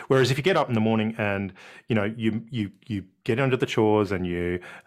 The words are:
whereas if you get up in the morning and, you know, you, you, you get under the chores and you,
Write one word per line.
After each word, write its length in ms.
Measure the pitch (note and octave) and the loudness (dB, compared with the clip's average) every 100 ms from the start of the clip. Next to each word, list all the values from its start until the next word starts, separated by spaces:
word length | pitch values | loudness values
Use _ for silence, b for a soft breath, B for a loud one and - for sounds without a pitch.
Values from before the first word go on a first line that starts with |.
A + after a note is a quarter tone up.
| B | B
whereas 220 | C3+ B2 | 2 4
if 80 | C3+ | 2
you 40 | |
get 140 | F3 F3 | 2 2
up 120 | C3+ | 2
in 60 | |
the 60 | A2+ | 2
morning 340 | A2 A2 A2 A2 | 2 2 0 -2
and, 340 | G#2 G2 G2 F#2 B B - | -2 -2 -6 -10 B B -2
you 60 | |
know, 100 | A2 G2+ A2+ | 0 0 -2
you, 260 | A2 G#2+ - | -2 -2 -6
you, 200 | B2 G2 - - | -6 -6 -8 -8
you 180 | G2+ - _ | -8 -8 _
get 140 | - A#2 | -4 0
under 160 | C3+ | 0
the 120 | B2+ B2+ | 0 0
chores 460 | - G#2+ G#2+ G2 | 2 4 4 2
and 140 | F#2+ F2+ | -2 -2
you, 340 | F2 F2 F2+ B B | -2 -4 -4 B B